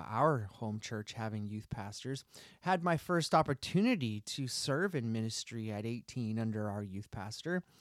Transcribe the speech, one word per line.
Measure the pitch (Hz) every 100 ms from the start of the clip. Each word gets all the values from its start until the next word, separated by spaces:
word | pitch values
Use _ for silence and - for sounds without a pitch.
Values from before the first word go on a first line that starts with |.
| -
our | 110 151 139 101
home | - 110 110
church | - 110 107
having | - 110 107 104
youth | 104 104
pastors. | - 101 110 127 135 - - - -
Had | 175 185
my | 175 165
first | - 175 151 170
opportunity | 151 139 - 175 226 220 120 104
to | - - 131
serve | - - 143 196 165
in | 117
ministry | 113 113 110 - 117 110
at | 104 110
eighteen | 120 - 131 110 110
under | 113 110 107
our | 101
youth | 101 95 101
pastor. | - 98 - 160 180 - _